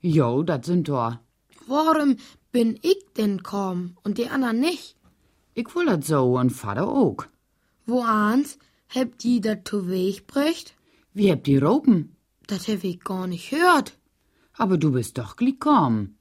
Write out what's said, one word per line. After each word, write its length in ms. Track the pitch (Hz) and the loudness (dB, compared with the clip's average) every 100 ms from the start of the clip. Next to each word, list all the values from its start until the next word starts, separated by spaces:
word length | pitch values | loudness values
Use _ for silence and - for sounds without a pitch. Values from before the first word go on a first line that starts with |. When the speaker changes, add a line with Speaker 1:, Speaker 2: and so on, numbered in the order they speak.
Speaker 1:
Jo, 420 | 175 156 120 127 | 2 4 4 2
dat 240 | 170 143 120 | -2 -4 -2
sind 220 | 180 147 | -2 0
do. 240 | 139 117 117 _ _ _ _ - | -2 -2 -6 _ _ _ _ -6
Speaker 2:
Warum 500 | 277 311 311 285 226 - _ _ | -2 2 2 2 0 -4 _ _
bin 260 | 247 226 220 | 0 0 0
ich 240 | 330 392 - - | 0 0 -2 -4
denn 260 | 208 196 | -2 -2
komm 540 | 180 202 196 180 180 - | -6 -6 -4 -4 -8 -8
und 140 | 208 208 | -6 -4
die 100 | 240 | -2
anderen 320 | 269 247 226 | -2 0 0
nicht? 360 | 302 330 - _ _ _ _ _ _ | 0 -2 -12 _ _ _ _ _ _
Speaker 1:
Ich 200 | - 233 | -10 -8
will 120 | 349 349 | -2 0
dat 180 | 175 | 0
so 340 | 143 147 127 127 | 0 2 2 2
und 120 | 127 | 0
Vater 380 | 120 107 101 185 | -2 -6 -4 -2
auch. 360 | 277 190 92 - _ _ _ _ _ - | 2 0 0 -14 _ _ _ _ _ -4
Speaker 2:
Wo 160 | 247 | -2
ans, 560 | 233 214 208 247 294 - _ _ _ | 0 0 2 2 -2 -8 _ _ _
hebt 360 | 254 247 _ | -4 -4 _
die 160 | 233 240 | -2 0
dat 240 | 214 214 | 0 -6
to 240 | - 208 180 | -6 -6 -4
Weg 380 | 185 185 196 - | -2 -2 -4 -6
brücht? 480 | 277 294 339 - _ _ _ _ | -2 -2 -2 -10 _ _ _ _
Speaker 1:
Wie 160 | 196 196 | 0 2
hebt 160 | 143 139 | 2 2
die 120 | 139 | 4
Ropen? 580 | 143 262 285 190 - _ _ _ - | 4 4 4 4 2 _ _ _ -10
Speaker 2:
Dat 220 | 196 - | -8 -4
hab 160 | 208 | -4
ich 160 | 190 180 | -4 -8
gar 260 | - 190 185 | -8 -6 -6
nicht 240 | 175 - | -8 -6
gehört. 480 | 294 359 320 - _ _ _ _ _ _ | 0 2 2 0 _ _ _ _ _ _
Speaker 1:
Aber 240 | - 196 180 | -4 0 2
du 140 | 156 | 2
bist 260 | 127 110 - | 0 -4 -10
doch 180 | 110 - | -12 -2
glick 240 | 247 269 | -2 0
kommen. 560 | 294 277 139 208 101 - | 2 4 4 0 -4 -12